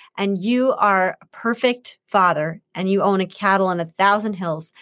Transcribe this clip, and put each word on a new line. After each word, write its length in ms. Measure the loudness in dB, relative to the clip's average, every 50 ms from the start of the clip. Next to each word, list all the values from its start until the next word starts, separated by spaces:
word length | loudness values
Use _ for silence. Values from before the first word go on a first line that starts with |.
| -20 -18 _
And 220 | -4 -2 -2 -2 -2
you 360 | -2 0 0 2 2 0 2
are 440 | 2 2 2 4 2 2 0 -2 -6
a 40 | -14 _
perfect 720 | -20 -8 -4 -4 -4 0 0 -2 -2 -2 -8 -16 -20 _ _
Father, 560 | _ 0 2 2 2 2 0 -2 -4 -6 -10 -16 _ _
and 140 | -6 -2 0
you 120 | 0 2
own 180 | 2 2 2 0
a 40 | -2
cattle 420 | -4 -6 -4 0 0 2 2 2 0
on 120 | 0 -2
a 120 | -4 -6 -2 0
thousand 360 | 2 2 2 2 0 -4 -6
hills. 400 | -4 -4 -6 -6 -6 -8 -14 -18 -20